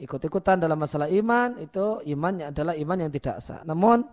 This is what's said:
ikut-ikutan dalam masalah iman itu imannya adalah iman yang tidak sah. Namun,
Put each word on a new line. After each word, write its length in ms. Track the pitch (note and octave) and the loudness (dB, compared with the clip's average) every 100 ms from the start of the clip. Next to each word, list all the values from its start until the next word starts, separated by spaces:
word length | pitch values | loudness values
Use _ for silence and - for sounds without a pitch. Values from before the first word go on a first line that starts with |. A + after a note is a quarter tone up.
ikut-ikutan 540 | C#3 C3+ D#3 F#3+ F3+ F#3 | -10 -6 -4 0 2 4
dalam 180 | E3 D#3 | 4 0
masalah 300 | D3+ D3+ D3 | 0 -2 0
iman 460 | F#3+ A3 A#3+ B3 B3 | 2 2 2 0 -4
itu 400 | D#3 F#3+ G#3 A3 | -8 -2 -2 -2
imannya 460 | D3 C#3+ E3 F#3+ D3 | -4 -2 -2 -2 -6
adalah 240 | D3 D#3 | -4 -2
iman 240 | D#3+ D3 F#3 D#3+ | -2 -2 -2 -2
yang 60 | |
tidak 260 | C#3 C3+ G2 | -4 -4 -6
sah. 220 | - - | -8 -12
Namun, 420 | D#3+ D#3+ G#3 A#3 C4+ | -6 2 6 6 2